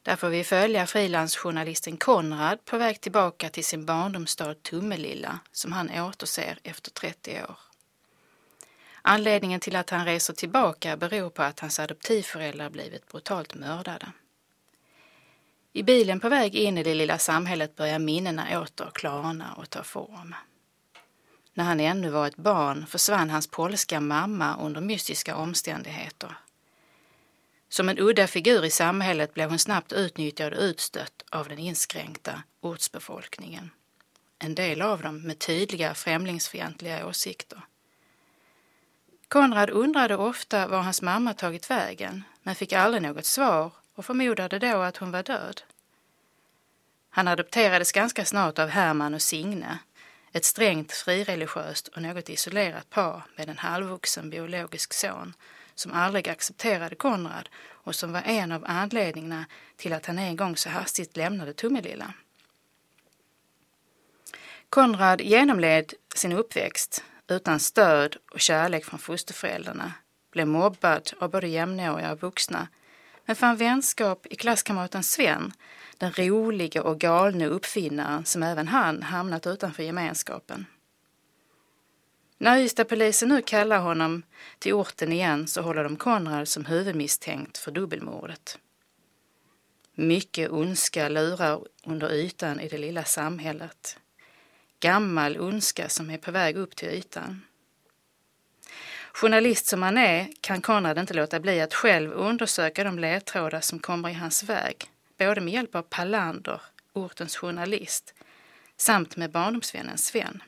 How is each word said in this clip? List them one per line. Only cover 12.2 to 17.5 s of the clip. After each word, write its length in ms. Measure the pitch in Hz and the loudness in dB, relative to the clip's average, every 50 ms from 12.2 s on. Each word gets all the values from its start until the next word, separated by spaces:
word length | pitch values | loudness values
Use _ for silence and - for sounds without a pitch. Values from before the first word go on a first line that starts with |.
| 185 - - 165 156 147 143 147 151 147 | 0 -4 -8 -6 -6 -6 -6 -8 -10 -10
blivit 380 | 156 147 139 - - - _ | -10 -12 -12 -12 -14 -16 _
brutalt 480 | _ - 156 _ - 202 180 151 - - | _ -16 -12 _ -6 -6 -6 -6 -10 -12
mördade. 560 | 143 139 143 160 175 185 185 165 - - 190 - _ _ _ _ _ _ _ _ _ _ _ _ _ _ _ _ _ _ _ _ _ _ _ _ _ _ _ _ _ _ _ _ | -12 -8 -8 -8 -8 -8 -10 -12 -12 -14 -16 -18 _ _ _ _ _ _ _ _ _ _ _ _ _ _ _ _ _ _ _ _ _ _ _ _ _ _ _ _ _ _ _ _
I 100 | 202 202 | 0 6
bilen 360 | 220 254 247 220 190 185 185 | 8 8 8 8 6 2 0
på 100 | 233 233 | 2 4
väg 260 | 277 269 233 202 196 | 4 4 4 4 4
in 220 | 214 208 202 190 | 2 2 4 2
i 60 | 170 156 | 2 2
det 100 | 160 156 | 2 2
lilla 240 | 156 156 156 160 | 2 4 2 2
samhället 580 | 165 - - 160 165 180 175 | 2 2 2 2 2 2 0